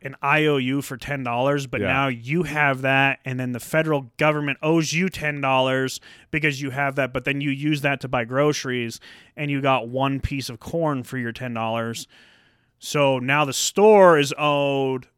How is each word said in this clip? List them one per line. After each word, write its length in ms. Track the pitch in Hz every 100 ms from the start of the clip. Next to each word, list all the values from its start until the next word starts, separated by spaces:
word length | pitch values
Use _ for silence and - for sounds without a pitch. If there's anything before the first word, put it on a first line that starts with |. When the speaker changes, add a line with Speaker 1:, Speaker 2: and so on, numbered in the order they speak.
Speaker 1:
an 120 | 135 139
I 240 | 139 151 151
O 100 | 139
U 260 | 127 139
for 140 | 135 127
ten 280 | - 143
dollars, 420 | 123 120 131 143 135
but 140 | 123
Speaker 2:
Yeah. 80 | 98
Speaker 1:
now 180 | 135 135
you 380 | 120 117 160
have 380 | 151 151 147 131
that, 360 | 135 135 139 135
and 160 | - 127
then 100 | 127
the 100 | 123
federal 520 | - 160 160 147 127 -
government 400 | 151 151 147 135
owes 300 | 156 165 151
you 160 | 151 185
ten 320 | - 151 143
dollars 580 | 139 131 131 131 131 - - - _
because 320 | 156 151 135
you 80 | 139
have 240 | 127 139
that, 180 | 135 131
but 120 | 127
then 160 | 123 139
you 100 | 143
use 300 | 139 147 147
that 200 | 143 139
to 60 | 131
buy 160 | 127
groceries, 760 | 117 127 151 147 135 123 117 - - - - -
and 140 | 147
you 100 | 143
got 280 | 135 131 113
one 320 | 127 135 135
piece 280 | - 139 123
of 120 | 120
corn 420 | - 170 160 139
for 160 | 120 131
your 140 | 117
ten 200 | 113 127
dollars. 520 | 113 113 113 113 113 - - - _ _ _ _ _
So 380 | - 151 139 131
now 260 | 123 147
the 80 | 147
store 680 | 127 - - 214 208 185 156
is 120 | 139 151
owed 680 | 151 147 143 139 135 131 123